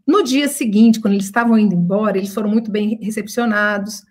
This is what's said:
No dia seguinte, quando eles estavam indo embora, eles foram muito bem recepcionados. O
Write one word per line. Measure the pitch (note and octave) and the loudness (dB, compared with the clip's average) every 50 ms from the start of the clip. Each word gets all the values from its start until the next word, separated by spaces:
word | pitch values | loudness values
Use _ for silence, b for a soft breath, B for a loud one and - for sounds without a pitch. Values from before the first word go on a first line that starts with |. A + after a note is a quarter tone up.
| _ | _
No | - E4 G#4 E4+ | 2 2 2 2
dia | A#3+ B3+ C#4 D4 C#4 | 2 0 0 0 -2
seguinte, | C#4+ - C#4 A3 G3 G#3+ A3+ A#3 A3 A3 | -2 -4 -2 0 4 6 6 6 6 4
quando | - G3+ G3+ | 2 0 0
eles | G3 G3 | 0 -2
estavam | - - A#3 A#3+ A#3 A3+ A3 | -2 -2 0 2 2 4 4
indo | G#3+ G3 F3 | 4 2 2
embora, | F3 F3 F3 F#3+ G#3 G#3+ G#3 F#3+ | 0 0 0 0 0 0 0 -2
eles | F#3+ G3 - - | -2 -4 -6 -6
foram | A3+ G#3 G#3 | -4 -2 0
muito | G#3+ A3+ A3+ G#3+ | 0 -2 -2 -2
bem | G3 G#3+ G#3 A3 A3+ - F#3 | -4 -4 -2 -2 -4 -6 -6
recepcionados. | G#3 A3 G#3+ G3+ - - A#3+ A#3+ A#3 G#3 G#3 G#3 G#3 G#3 G3+ G3 G#3+ - - | -8 -8 -8 -8 -8 -6 -4 -2 -2 0 0 0 -2 -2 -4 -6 -8 -10 -14
O | - b | -18 b